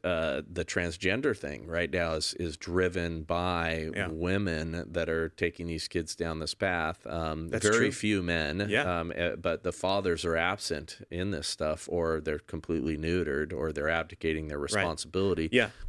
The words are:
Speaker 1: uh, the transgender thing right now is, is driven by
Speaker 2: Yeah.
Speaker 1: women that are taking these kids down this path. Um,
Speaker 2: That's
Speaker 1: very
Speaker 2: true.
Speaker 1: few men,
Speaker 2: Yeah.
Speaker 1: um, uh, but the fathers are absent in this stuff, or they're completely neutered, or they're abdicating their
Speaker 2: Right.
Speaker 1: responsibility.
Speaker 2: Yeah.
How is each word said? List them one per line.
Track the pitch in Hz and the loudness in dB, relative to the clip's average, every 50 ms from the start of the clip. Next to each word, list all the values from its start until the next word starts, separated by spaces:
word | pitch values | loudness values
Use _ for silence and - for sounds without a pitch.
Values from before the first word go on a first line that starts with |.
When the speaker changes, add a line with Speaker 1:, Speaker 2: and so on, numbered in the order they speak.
Speaker 1:
uh, | - 87 87 80 80 78 67 71 - - | -2 0 0 2 2 0 0 -2 -4 -6
the | 87 87 80 | -4 -4 -4
transgender | - - - 87 87 82 - - 90 98 127 143 143 104 | 0 0 0 0 0 -2 0 0 2 2 2 2 0 0
thing | - - 71 73 - 57 82 | 0 -4 -8 -8 -8 -8 -4
right | 82 85 87 76 | 0 0 0 2
now | 80 90 85 82 80 | 2 0 0 2 0
is, | 78 - - - | 0 0 -2 -2
is | - 90 82 78 | -2 -4 -4 -4
driven | - - - 87 92 92 90 87 92 85 85 82 80 78 | -6 -6 0 2 4 4 4 2 0 -2 -2 -2 -4 -2
by | - 85 87 90 90 90 85 82 82 80 80 78 80 - | -2 0 0 2 0 0 0 0 0 0 0 -2 -4 -4
Speaker 2:
Yeah. | 101 98 85 | -4 -4 -4
Speaker 1:
women | 80 80 87 90 95 101 104 90 80 78 80 80 82 85 - 53 82 | -2 -2 0 2 2 2 2 0 0 0 -2 -2 -4 -4 -6 -2 -2
that | 87 82 82 | -2 0 2
are | 82 82 82 80 | 2 0 0 -2
taking | - - 92 85 - - 87 85 | -2 0 0 0 0 -2 -6 -4
these | 82 78 - - | -4 -4 -6 -2
kids | - 87 80 - - | -2 -2 -2 -2 -4
down | - 85 82 80 80 | -4 -2 -2 -2 -2
this | 80 76 - | -4 -6 -4
path. | - 101 95 90 85 80 80 82 - - | -2 0 0 2 2 0 -2 -2 -6 -8
Um, | 55 76 82 80 80 78 78 82 - | -6 -4 -2 -2 -2 -2 -4 -4 -4
Speaker 2:
That's | - 110 98 | -4 2 4
Speaker 1:
very | 104 110 117 117 104 | 4 4 6 4 2
Speaker 2:
true. | |
Speaker 1:
few | - - 104 104 104 98 87 | 0 0 0 2 2 2 2
men, | 85 85 82 78 73 78 95 101 101 | 2 2 2 2 0 0 0 0 2
Speaker 2:
Yeah. | 101 123 147 92 87 85 | 2 2 2 2 0 0
Speaker 1:
um, | 82 85 - | 0 -2 -2
uh, | - 87 85 - | 0 0 -2 -2
but | 82 82 87 82 - - | 0 0 0 0 0 -2
the | 90 - | -4 -4
fathers | - - 92 98 101 95 92 85 80 90 | 0 0 2 2 2 4 2 2 2 2
are | 87 82 82 | 0 2 2
absent | 85 90 98 104 - - 82 73 76 - - - - - | 2 2 0 0 -2 -4 -4 -4 -6 -10 -14 -16 -14 -8
in | 82 87 92 101 | -4 -2 -2 -2
this | 95 73 - - | -2 -2 -4 -4
stuff, | - - 80 78 78 80 - 80 | -4 0 0 0 0 -2 -2 -4
or | 82 87 85 82 80 78 | 0 0 2 2 0 0
they're | 73 78 76 71 | 0 -2 -4 -4
completely | - - - 80 - - 82 78 64 78 78 76 | -4 -6 -8 -8 -4 0 0 0 2 0 0 0
neutered, | 78 82 87 90 85 76 69 73 76 78 | 2 2 2 2 2 2 0 0 0 -2
or | - 67 76 80 76 | -2 -2 -2 -2 -2
they're | 73 71 78 | 0 0 2
abdicating | 82 82 80 - - - - 80 80 78 78 76 | 2 2 0 -2 -8 -2 0 0 0 0 -2 -4
their | 73 73 | -4 -4
Speaker 2:
Right. | 71 69 | -2 0
Speaker 1:
responsibility. | 107 101 92 87 78 - - 78 - 95 98 98 87 82 80 78 | 2 2 2 2 0 -2 -6 -4 0 2 2 4 4 2 2 4
Speaker 2:
Yeah. | - 123 113 - - - - | 4 4 4 4 -2 -8 -4